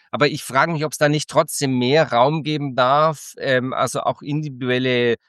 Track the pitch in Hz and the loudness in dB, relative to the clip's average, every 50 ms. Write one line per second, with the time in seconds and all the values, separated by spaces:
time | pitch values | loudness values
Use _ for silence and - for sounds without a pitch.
0 | _ _ - 117 147 143 147 147 - - 120 135 151 165 170 147 156 151 - - | _ _ -2 0 0 0 0 -2 -6 -2 0 2 2 2 0 -2 -4 -4 -2 0
1 | 151 147 151 151 - - - 147 160 - - - 143 135 131 123 123 123 139 160 | 2 2 2 0 -2 -2 0 0 0 0 -2 -4 -2 0 0 0 2 4 4 4
2 | 151 120 117 117 123 143 156 160 127 151 151 147 143 139 123 123 127 127 139 147 | 2 4 4 4 4 4 2 0 -2 -4 -4 -4 -4 -2 0 0 2 4 4 4
3 | 156 160 151 - - - - - - 135 131 127 123 127 - - 127 123 - 135 | 2 2 0 -4 -10 -18 -12 -6 -2 0 0 0 0 -2 -2 -2 -2 -2 -2 -4
4 | - - 131 - - 143 143 156 151 147 131 123 131 123 127 127 127 127 127 123 | -4 -4 -4 -4 -6 -6 -6 -6 -6 -6 -8 -6 -2 -2 0 0 0 0 0 2
5 | 120 120 113 - _ | 2 0 0 -2 _